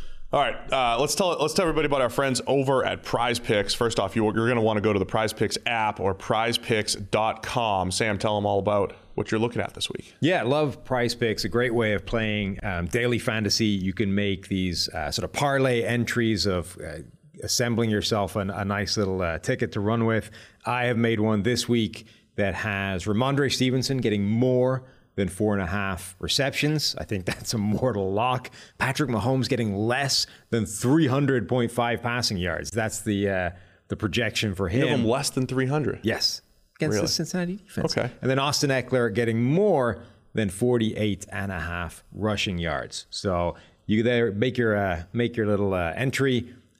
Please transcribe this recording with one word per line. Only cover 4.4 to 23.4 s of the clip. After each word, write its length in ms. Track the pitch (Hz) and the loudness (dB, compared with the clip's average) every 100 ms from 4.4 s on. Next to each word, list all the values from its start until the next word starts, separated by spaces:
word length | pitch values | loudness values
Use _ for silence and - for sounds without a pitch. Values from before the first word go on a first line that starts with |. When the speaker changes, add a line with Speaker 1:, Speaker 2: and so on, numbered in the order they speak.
| 117 | 2
Speaker 1:
gonna 160 | 120 | 4
wanna 180 | 110 107 | 2 4
go 100 | 107 | 2
to 60 | 101 | 2
the 80 | 95 | 2
Prize 260 | 110 110 | 0 0
Picks 280 | - 104 - - | 0 -2 -2 -2
app 320 | 117 107 104 | 0 0 0
or 160 | 95 95 | -2 -2
prizepicks 960 | - 110 113 120 - 110 104 - 98 | 0 0 0 -2 0 0 0 -4 -2
dot 320 | 107 110 - | 0 2 -2
com. 480 | - - 113 95 92 | -4 -2 2 2 0
Sam, 260 | 90 113 98 | 0 0 0
tell 180 | 110 104 | 0 0
'em 80 | 101 | 2
all 100 | 101 | 2
about 380 | 98 101 95 - - | 2 2 0 -4 -10
what 160 | - 101 | -8 -2
you're 100 | 110 | 0
looking 220 | 117 113 | 0 -2
at 140 | 101 - | -6 -6
this 160 | - | -6
week. 240 | - - - | -6 -14 -2
Speaker 2:
Yeah, 180 | 143 180 | 0 2
I 40 | |
love 400 | 117 147 151 - - | 2 0 0 -4 -4
Prize 280 | 127 120 | 0 0
Picks. 300 | - 117 104 110 | 0 -2 0 -2
A 40 | |
great 260 | 113 127 117 | 0 2 2
way 180 | 107 | 2
of 100 | 101 - | 0 -2
playing, 500 | 117 110 104 98 90 | -2 0 0 -2 -4
um, 240 | 107 87 85 | -4 -4 -2
daily 320 | 120 123 117 | 0 0 0
fantasy. 480 | - 110 101 - 113 | 0 0 0 2 2
You 260 | 98 92 | 0 -2
can 220 | 92 101 98 | 0 0 0
make 320 | 101 95 - | 0 -4 -4
these, 420 | 95 92 82 - | -2 -2 -2 -4
uh, 220 | 87 76 | -4 -4
sort 120 | - | -4
of 100 | 87 | -4
parlay 500 | - 147 139 131 120 | -2 0 2 2 2
entries 640 | 104 120 110 120 113 104 98 | 0 0 0 0 0 2 0
of, 320 | 90 85 - | -2 -4 -10
uh, 200 | 80 73 - - - - | -12 -12 -14 -20 -20 -12
assembling 480 | 104 - 120 113 117 | -4 -2 0 0 2
yourself 440 | 104 - 110 98 110 | 2 0 0 0 -2
an, 140 | 98 | -4
a 160 | 95 98 | -2 -2
nice 320 | 101 95 - | -2 -2 0
little, 240 | 98 92 | 0 0
uh, 160 | 85 80 | -2 -2
ticket 340 | - 127 117 | -4 -2 -2
to 80 | 110 | -2
run 240 | 101 117 113 | 0 0 2
with. 240 | 110 - - - _ - | 0 -2 -12 -20 _ -4
I 200 | 123 123 | 0 0
have 120 | 117 | 2
made 220 | 117 110 | 2 2
one 240 | 110 107 | 2 2
this 260 | 104 120 - | 2 0 2
week 380 | 120 107 - - - _ - | 2 0 -4 -18 -20 _ -2
that 180 | 101 92 | -2 -2
has 480 | 113 98 98 95 | -4 -2 -2 -2
Ramondre 500 | 98 104 131 143 | 0 2 2 2